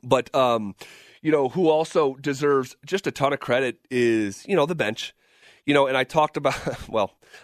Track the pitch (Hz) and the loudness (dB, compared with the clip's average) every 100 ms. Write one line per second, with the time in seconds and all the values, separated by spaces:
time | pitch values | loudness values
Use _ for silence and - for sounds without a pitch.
0 | 123 131 117 139 127 117 104 95 - - | 2 0 2 2 2 2 -2 -10 -20 -20
1 | - - 156 151 131 170 165 156 160 175 | -20 -8 0 0 0 2 2 2 2 2
2 | 147 135 139 139 147 139 127 - 147 196 | 2 0 -6 -2 0 0 -2 -12 -6 -4
3 | - - 139 143 - 127 131 117 _ 127 | -4 -2 -2 -2 -2 0 0 -6 _ 0
4 | 120 110 104 98 - 190 147 170 107 110 | 2 2 -2 -6 -2 0 0 0 -4 -4
5 | - _ _ _ - _ - 143 139 131 | -10 _ _ _ -20 _ 0 2 4 0
6 | 131 160 151 - 143 127 - 120 - 110 | 0 0 0 0 -2 -2 -6 -8 -4 -2
7 | 98 _ _ - | -2 _ _ -20